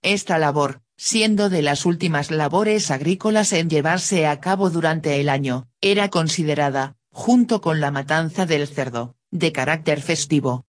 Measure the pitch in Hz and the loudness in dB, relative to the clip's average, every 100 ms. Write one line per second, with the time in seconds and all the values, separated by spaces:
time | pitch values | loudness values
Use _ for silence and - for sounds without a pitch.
0 | 175 202 - 170 156 143 143 139 _ _ | 0 -2 0 0 2 2 -2 -4 _ _
1 | - 226 214 208 202 180 147 143 180 170 | -2 0 2 2 2 2 0 0 0 0
2 | 180 151 143 156 147 170 214 214 208 135 | 0 -2 -2 -2 0 0 2 0 0 -2
3 | 147 185 220 214 208 175 165 156 147 180 | 0 0 0 2 2 0 0 0 2 0
4 | - 185 151 147 185 190 196 165 160 160 | 0 0 0 0 -2 0 2 2 0 0
5 | 156 143 143 135 135 123 - _ 196 202 | 0 0 0 0 0 -4 -6 _ 0 2
6 | 202 185 160 147 156 147 143 139 135 - | 2 0 0 0 -2 0 0 0 -4 -8
7 | _ - - 247 240 220 170 160 143 139 | _ -8 2 4 4 0 0 0 0 -2
8 | 143 156 165 165 185 156 143 147 127 120 | 0 0 0 -2 0 0 0 -4 -4 -4
9 | 120 - _ 180 165 160 131 160 156 147 | -8 -12 _ -2 -2 0 -2 -2 0 -2
10 | 139 160 143 147 131 123 - | 0 -4 0 0 0 -4 -8